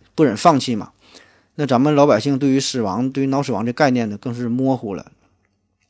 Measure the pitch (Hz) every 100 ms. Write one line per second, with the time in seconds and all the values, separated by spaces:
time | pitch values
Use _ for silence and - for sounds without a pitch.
0 | _ - 147 104 175 139 123 110 - _
1 | _ - _ _ _ - 143 120 143 147
2 | 143 110 139 135 139 135 131 127 104 98
3 | 131 135 135 135 139 101 117 120 147 127
4 | 110 104 127 120 120 120 131 127 110 90
5 | - _ _ _ _ _ _ _